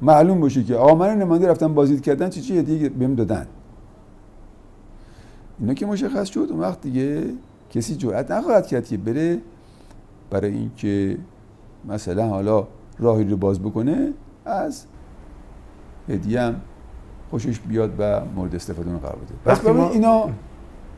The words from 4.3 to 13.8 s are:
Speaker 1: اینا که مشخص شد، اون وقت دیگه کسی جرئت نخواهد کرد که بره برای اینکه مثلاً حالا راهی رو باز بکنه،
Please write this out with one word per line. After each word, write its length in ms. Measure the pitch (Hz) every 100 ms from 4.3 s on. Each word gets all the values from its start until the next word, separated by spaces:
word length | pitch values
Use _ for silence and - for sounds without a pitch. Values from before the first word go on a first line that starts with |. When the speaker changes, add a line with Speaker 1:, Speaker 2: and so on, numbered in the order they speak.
| - - - - - - - - - - - - -
Speaker 1:
اینا 140 | 113
که 120 | - 208
مشخص 440 | 202 233 226 196
شد، 180 | - 302
اون 100 | 160
وقت 220 | 185 175
دیگه 420 | 143 127 139 151 202 254 - - -
کسی 260 | 127 - 151
جرئت 360 | 117 104 -
نخواهد 360 | - 320 208 -
کرد 200 | 123 -
که 100 | 107
بره 400 | 104 135 165 196 - - - - - - - - -
برای 220 | 98 101
اینکه 680 | 113 113 - 104 101 - - - - - - - - -
مثلاً 400 | 107 92 92 113
حالا 400 | 98 101 107 95 - - -
راهی 240 | 117 110
رو 140 | 101 101
باز 220 | 98 95
بکنه، 540 | 104 110